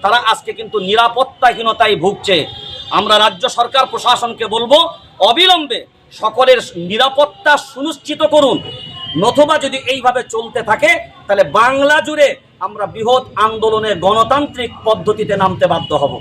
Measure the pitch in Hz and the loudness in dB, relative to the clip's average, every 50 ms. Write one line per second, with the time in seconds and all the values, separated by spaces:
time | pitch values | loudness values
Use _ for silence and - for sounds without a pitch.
0 | - 196 226 240 247 226 208 - - 220 208 - 220 208 - 208 185 185 208 226 | 2 2 0 2 2 0 -2 -2 -4 -12 -12 -12 -12 -6 -6 -4 -2 0 2 2
1 | 233 233 233 247 262 - - _ 254 240 233 220 226 226 220 - - 214 202 160 | 2 2 0 -2 -4 -4 -2 _ 0 0 2 2 -2 -4 0 0 0 0 2 0
2 | 156 196 196 - - 196 185 160 127 - - - - - - - - - 143 175 | 0 -2 -2 -2 -2 0 0 0 -2 -4 -10 -16 -16 -16 -16 -16 -10 -4 -2 -2
3 | 202 208 214 214 214 220 - 175 254 240 - - 240 240 - 269 262 - 233 214 | 2 2 2 4 2 2 0 -2 -6 -4 -2 -2 -4 0 0 0 0 0 -4 -4
4 | - 240 247 240 247 233 226 - 226 196 208 233 240 226 285 320 339 330 - - | 0 0 0 0 -2 -8 -6 -6 -6 -4 -2 -4 2 4 4 4 4 0 -6 -14
5 | - - _ - 185 214 - 330 370 370 359 339 302 254 226 175 - _ _ _ | -20 -20 _ 0 2 2 4 4 4 4 4 2 0 -6 -8 -10 -10 _ _ _
6 | _ _ - - 214 214 214 233 262 254 254 233 - - - 170 170 175 208 220 | _ _ -12 -6 -6 -4 0 2 4 6 4 4 2 -6 -10 -10 -8 -6 0 0
7 | 254 269 294 285 294 294 - - - 302 294 269 - - - 247 277 320 294 - | 0 0 2 2 0 0 -2 -2 2 2 2 2 0 -10 -12 -8 -8 -8 -8 -8
8 | _ - 294 294 311 294 294 302 285 254 202 - - - - - - - - - | _ -10 -4 -2 0 2 4 4 4 4 0 -2 -6 -12 -16 -16 -18 -18 -18 -16
9 | - - - 151 196 240 247 262 294 294 311 294 285 269 269 262 - 240 269 262 | -16 -8 -4 0 0 2 4 4 4 4 2 0 0 -4 -6 -6 -4 -4 -6 0
10 | 233 247 240 254 240 - - 226 233 220 - 240 - - 220 226 285 320 - - | 0 0 0 0 -6 -6 -8 -8 -8 -6 -8 -6 -2 -2 0 2 2 2 2 0
11 | - - - - - - 269 202 185 147 139 208 233 247 269 277 277 285 302 311 | -2 -12 -20 -20 -4 -2 2 2 2 2 4 2 2 4 2 2 2 2 2 2
12 | 311 302 302 302 285 247 - - _ _ _ _ 180 208 208 202 202 170 160 220 | 0 -2 0 2 2 2 2 -6 _ _ _ _ -10 -10 -6 -8 -8 -8 -6 -4
13 | 220 240 254 254 247 - - 196 214 220 226 220 214 220 220 214 220 214 202 165 | 0 2 2 0 0 -4 -2 -2 -2 0 0 0 0 0 0 0 0 -2 -4 0
14 | 170 190 208 226 226 226 262 285 294 277 - 254 240 226 - - - 220 220 185 | 2 2 2 2 2 2 2 0 0 -4 -6 -8 -10 -10 -10 -4 -2 -2 0 0
15 | 160 208 214 220 208 175 202 196 190 185 180 - 190 170 175 165 - - 151 143 | 0 -4 -2 -2 -2 -4 0 0 0 0 2 0 0 0 0 -2 -2 -4 -2 0
16 | 143 131 123 117 | 0 -2 -4 -8